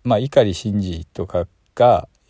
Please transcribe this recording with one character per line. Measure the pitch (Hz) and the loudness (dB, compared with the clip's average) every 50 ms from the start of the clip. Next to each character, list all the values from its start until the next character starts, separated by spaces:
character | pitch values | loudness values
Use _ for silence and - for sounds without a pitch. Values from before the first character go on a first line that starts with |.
| - | -4
ま | 120 117 | -2 -2
あ、 | 104 | -2
碇 | 127 143 - 139 117 101 85 | -2 0 2 2 2 2 0
シ | - - 107 | -4 -4 -4
ン | 101 104 | -2 -2
ジ | 95 92 85 82 82 | -4 -4 -6 -10 -12
と | _ _ - 87 | _ _ -10 -8
か | - - 87 85 - _ _ _ _ - | -6 -4 -6 -6 -6 _ _ _ _ 0
が、 | - 120 123 110 78 - - _ _ _ | 2 4 4 4 2 0 -6 _ _ _